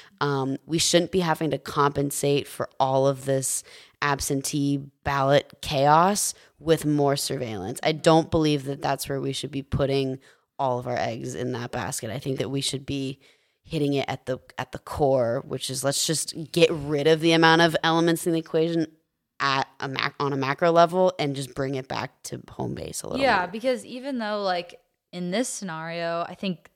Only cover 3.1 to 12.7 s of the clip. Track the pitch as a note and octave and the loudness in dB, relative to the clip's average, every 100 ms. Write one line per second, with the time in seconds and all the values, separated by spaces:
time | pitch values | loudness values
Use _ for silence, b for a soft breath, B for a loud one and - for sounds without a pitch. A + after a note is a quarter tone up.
3.1 | C3 C3 C3+ C3 - - B B B C#3+ | 0 0 -2 0 -6 -8 B B B -2
4.1 | C#3 - C#3 C3+ D3+ C#3+ C#3+ C#3 _ D3 | -2 -2 -2 -2 -2 0 -2 -4 _ -4
5.1 | C#3 C3+ C#3+ - - - D3+ C#3+ D#3 F#3 | 0 4 4 2 -10 -4 2 6 6 6
6.1 | G#3 - - b _ D3 D#3 D3+ D3 C#3+ | 2 -4 -6 b _ 0 0 2 2 2
7.1 | C#3 - C#3 A#2+ G#2 F#2+ B2+ D3+ D#3 E3+ | 0 -2 -4 -6 -6 -6 -4 -2 2 4
8.1 | D#3+ D#3+ E3 D3+ D3 C3 C#3 C#3+ C3+ - | 4 4 2 2 0 -2 -6 -2 -4 -4
9.1 | C#3 C#3 C3+ C3 C#3 C3+ - C3+ C#3 C3+ | -4 -4 -6 -6 -8 -4 -2 2 2 0
10.1 | C3 b b b - C3+ B2 B2 B2 A#2+ | -4 b b b -6 -2 -2 -2 -2 -2
11.1 | A2+ C3 F2+ B2 A#2+ A#2+ - G#2 - A2+ | -4 -8 -6 -6 -6 -6 -6 -6 -6 -8
12.1 | A#2 C#3+ C3 B2+ C#3 C3 | -8 -6 -4 -4 -4 -4